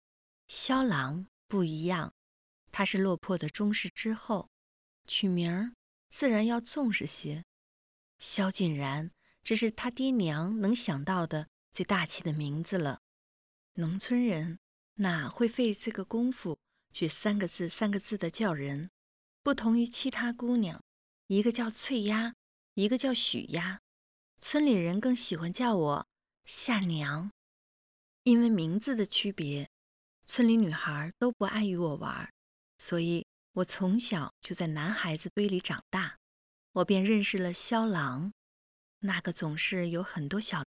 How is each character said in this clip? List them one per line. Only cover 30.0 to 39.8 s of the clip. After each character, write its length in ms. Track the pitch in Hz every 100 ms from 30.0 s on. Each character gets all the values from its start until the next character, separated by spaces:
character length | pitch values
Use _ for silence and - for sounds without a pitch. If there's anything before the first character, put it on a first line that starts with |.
| _ _ -
村 200 | - 233
里 100 | 226
女 140 | 180
孩 220 | 160 156
儿 220 | 147 160 -
都 140 | 247
不 140 | - 202
爱 180 | 214
与 120 | 202 175
我 200 | 165 143
玩 160 | 143
儿， 220 | 131 - _ _ _ _ -
所 240 | - 170
以 240 | 170 170 - _ _
我 120 | 185
从 340 | 180 - 185 226
小 360 | - 175 - -
就 120 | -
在 120 | - 165
男 260 | 151 160
孩 240 | 214 175 156
子 140 | -
堆 160 | 208 208
里 100 | 180
长 240 | - - -
大。 300 | 185 160 - _ _ _ _ _
我 120 | 180
便 180 | 175 190
认 220 | 196 214
识 140 | 202 190
了 140 | 180
萧 320 | 180 - 233 226
郎， 480 | 170 139 131 196 - _ _ _ _ _ _
那 200 | 196 180
个 100 | 180
总 240 | - 160 156
是 320 | - 185